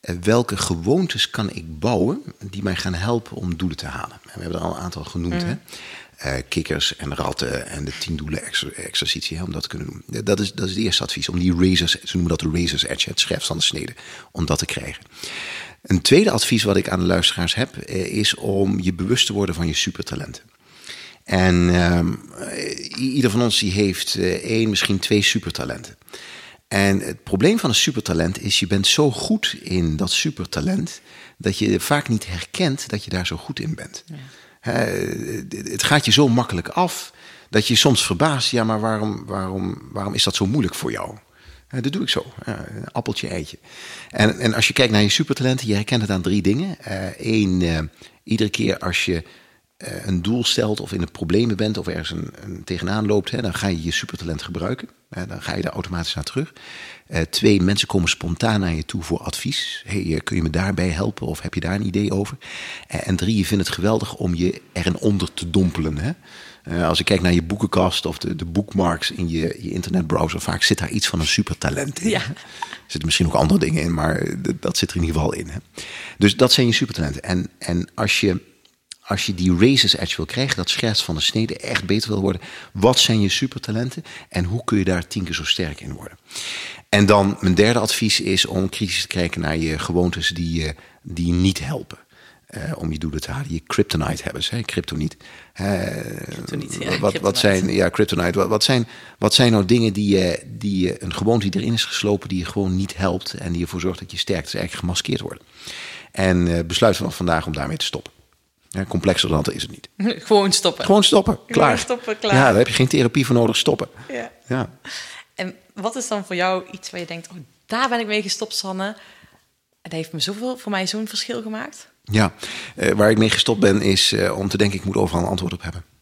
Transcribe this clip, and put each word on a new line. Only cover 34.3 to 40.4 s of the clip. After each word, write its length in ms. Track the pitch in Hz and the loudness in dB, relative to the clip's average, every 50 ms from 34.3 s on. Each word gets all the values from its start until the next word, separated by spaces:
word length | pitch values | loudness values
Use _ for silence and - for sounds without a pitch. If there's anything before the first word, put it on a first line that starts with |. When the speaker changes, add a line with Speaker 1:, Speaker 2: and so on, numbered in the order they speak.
| - - - - _ _ | -20 -20 -20 -20 _ _
Speaker 1:
Hè, 120 | - 127 - 123 | -6 -2 0 0
het, 840 | 117 98 92 95 - - - - - - - - - - - 104 104 - | 0 0 -2 -2 -4 -4 -4 -6 -6 -6 -8 -8 -8 -10 -10 -10 -8 -8
het 120 | - 98 - | -4 -2 2
gaat 220 | - 156 147 - | 4 4 4 4
je 60 | 113 | 4
zo 160 | 107 131 147 | 6 6 6
makkelijk 400 | 131 113 123 117 - - 87 85 | 6 6 2 2 0 -2 -4 -4
af 440 | - - - 180 170 - - - - _ - - - - - - _ | -2 0 0 0 0 0 -8 -12 -14 _ -20 -20 -20 -20 -20 -16 _
dat 180 | - 110 107 | 2 2 4
je 80 | - 120 | 4 2
soms 300 | - - 147 123 - - | 6 6 6 6 4 2
verbaast, 460 | - 95 85 147 160 147 131 - - | 0 0 2 2 2 2 0 -2 0
"Ja, 120 | - 120 113 | 0 0 0
maar 160 | 110 110 107 | 2 0 0
waarom, 460 | 107 110 110 107 107 107 101 - - | 0 -2 -2 -2 -2 -4 -4 -6 -8
waarom, 560 | - 98 98 95 92 95 95 95 92 98 - - - | -6 -6 -4 -4 -4 -4 -4 -4 -4 -6 -8 -12 -10
waarom 220 | - 101 98 101 - | -8 -6 -6 -4 0
is 100 | - - | 0 0
dat 120 | 98 - | 0 2
zo 100 | - | 0